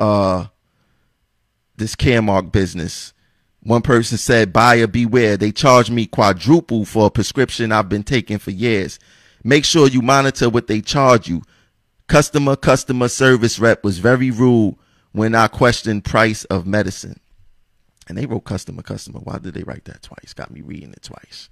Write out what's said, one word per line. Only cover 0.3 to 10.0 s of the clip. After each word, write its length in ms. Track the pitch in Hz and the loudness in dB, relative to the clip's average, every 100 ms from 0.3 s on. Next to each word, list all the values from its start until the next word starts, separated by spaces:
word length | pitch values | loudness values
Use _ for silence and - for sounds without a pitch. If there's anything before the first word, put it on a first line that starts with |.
| 92 104 _ _ _ _ _ _ _ _ _ _ _ _ - | -2 -6 _ _ _ _ _ _ _ _ _ _ _ _ -10
this 200 | 107 - | -10 -2
Caremark 560 | 139 117 107 95 87 | 0 2 2 -2 0
business. 600 | 107 92 87 82 - - _ _ _ _ _ | -2 -2 -6 -10 -10 -18 _ _ _ _ _
One 180 | 107 120 | -2 -2
person 380 | 123 120 117 117 | 2 2 2 -4
said, 340 | - 117 101 | 0 2 2
"Buyer 340 | 110 120 117 110 | 2 4 4 2
beware. 520 | 117 117 123 110 98 | 0 0 2 2 0
They 120 | 107 | -2
charge 400 | - 139 123 113 | 0 4 4 4
me 140 | 120 | -2
quadruple 800 | 107 - 104 92 113 170 - 113 | -4 0 0 2 2 2 2 -4
for 220 | 98 113 104 | -2 2 2
a 40 | |
prescription 640 | - 98 139 123 - 113 | 2 -4 -2 -4 -2 -2
I've 160 | 107 95 | -2 -2
been 140 | 104 | -4
taking 340 | - 131 - 104 | -2 -4 -4 -8
for 140 | - | -8
years. 480 | 95 117 104 78 - _ _ _ _ | -4 -2 -2 -4 -12 _ _ _ _
Make 220 | 110 147 | 0 2
sure 240 | - 165 139 | 2 4 4
you 140 | 127 | 4